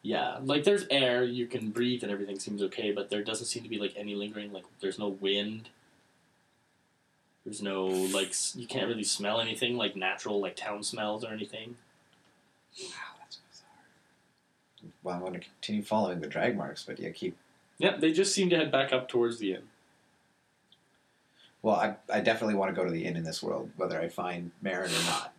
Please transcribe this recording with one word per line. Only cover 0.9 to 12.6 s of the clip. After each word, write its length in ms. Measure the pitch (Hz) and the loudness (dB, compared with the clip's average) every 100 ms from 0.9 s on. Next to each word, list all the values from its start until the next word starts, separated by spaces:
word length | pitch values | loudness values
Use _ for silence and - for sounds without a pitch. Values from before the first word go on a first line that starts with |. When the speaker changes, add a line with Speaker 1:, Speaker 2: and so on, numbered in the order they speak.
Speaker 1:
air, 340 | 139 127 123 | 4 4 4
you 220 | 123 123 117 | 2 0 -2
can 220 | 123 110 | -2 -2
breathe, 320 | 110 123 120 | 2 2 2
and 80 | 107 | -2
everything 280 | 101 101 95 | -4 -4 -6
seems 240 | - 101 | -6 -2
okay, 280 | 95 - 104 | -2 0 -2
but 180 | 101 98 | -2 -2
there 120 | 104 | -2
doesn't 240 | 104 110 120 | -2 -4 -4
seem 160 | 120 | -6
to 40 | 110 | -4
be, 100 | 107 | -4
like, 140 | 101 104 | -4 -4
any 180 | 104 | -6
lingering, 360 | 101 104 107 104 | -4 -4 -6 -10
like, 120 | 98 - - | -12 -14 -6
there's 180 | 98 95 | -4 -2
no 100 | 104 | -4
wind. 600 | 95 98 101 104 110 110 _ _ _ _ _ _ _ _ _ _ _ _ _ _ _ _ _ | 0 2 2 0 -6 -12 _ _ _ _ _ _ _ _ _ _ _ _ _ _ _ _ _
There's 160 | 113 104 | -12 -6
no, 240 | 101 98 | -2 0
like, 440 | 95 92 95 98 95 | 2 2 2 0 0
s-, 260 | - - 127 | -2 -4 -4
you 100 | 120 | -6
can't 220 | 131 98 | -2 0
really 160 | 117 | 0
smell 360 | 98 - 101 113 | 0 0 0 0
anything, 340 | 113 110 123 120 | 0 -2 0 0
like, 200 | 104 95 | -2 0
natural, 440 | 92 92 110 101 | -2 -2 0 0
like, 160 | 95 - | 0 -4
town 260 | 107 104 | -6 -6
smells 400 | 104 113 104 107 | -6 -4 -2 -2
or 60 | 113 | -6
anything. 480 | 107 104 110 113 120 _ _ _ _ _ _ _ _ | -8 -8 -10 -12 -16 _ _ _ _ _ _ _ _